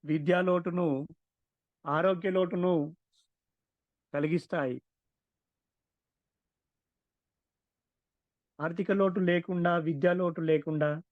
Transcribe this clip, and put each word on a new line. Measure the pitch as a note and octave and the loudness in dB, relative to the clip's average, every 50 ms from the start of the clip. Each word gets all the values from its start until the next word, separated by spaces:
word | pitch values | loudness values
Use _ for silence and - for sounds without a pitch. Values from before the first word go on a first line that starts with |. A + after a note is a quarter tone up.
| - | -2
విద్యా | D3 D3+ D#3+ D3 D#3 F3 F3+ | -2 -2 -2 2 2 2 2
లోటును, | F3+ F#3 F3+ F3+ E3+ F#3 F3 F3+ F3+ D#3+ C#3 C3+ D3 - - _ _ _ _ _ _ _ _ _ _ _ _ _ _ | 2 2 0 0 0 -2 -4 -2 -2 0 -2 -2 -4 -10 -14 _ _ _ _ _ _ _ _ _ _ _ _ _ _
ఆరోగ్య | - C#3+ D#3 E3+ F#3+ F#3+ F3 E3+ G3 | -2 -2 2 2 2 0 0 -2 -2
లోటును | F#3 F#3 F#3 F3 G3 F3+ F3 F#3 F3+ E3 D3 D3+ E3+ _ _ _ _ _ _ _ _ _ _ _ _ _ _ _ _ _ _ _ _ _ _ _ - | 0 0 0 0 -2 -2 0 2 2 2 0 -2 -8 _ _ _ _ _ _ _ _ _ _ _ _ _ _ _ _ _ _ _ _ _ _ _ -4
కలిగిస్తాయి. | D3 D3 D#3 D#3+ F3 - _ - E3+ C#3+ C3 B2 B2+ _ _ _ _ _ _ _ _ _ _ _ _ _ _ _ _ _ _ _ _ _ _ _ _ _ _ _ _ _ _ _ _ _ _ _ _ _ _ _ _ _ _ _ _ _ _ _ _ _ _ _ _ _ _ _ _ _ _ _ _ _ _ _ _ _ _ _ _ _ _ _ _ _ _ _ - | -2 -2 0 0 -2 -2 _ -4 -4 -2 -4 -4 -8 _ _ _ _ _ _ _ _ _ _ _ _ _ _ _ _ _ _ _ _ _ _ _ _ _ _ _ _ _ _ _ _ _ _ _ _ _ _ _ _ _ _ _ _ _ _ _ _ _ _ _ _ _ _ _ _ _ _ _ _ _ _ _ _ _ _ _ _ _ _ _ _ _ _ _ -6
ఆర్థిక | D3 E3 E3+ E3+ F#3+ - | -6 -6 -4 -4 0 0
లోటు | G3 G3 G3 F#3+ F3+ G3 | 2 4 4 2 2 2
లేకుండా, | F#3 F3 F3 F3 E3+ - F#3 F3 E3+ F3 F3 E3+ | 2 2 2 2 0 -2 -2 0 2 2 2 2
విద్యా | D#3 D#3+ D#3+ C#3+ C#3 F3 F3 | 0 -2 -2 2 2 2 2
లోటు | F3+ F#3 F3 D#3+ E3+ | 2 0 -2 -2 -2
లేకుండా | D#3+ D#3+ D#3 D3+ D3 D#3+ D#3 D3+ D3+ D3+ D3+ D#3 F3 _ | 0 2 2 2 2 -2 -2 0 0 0 -2 -4 -8 _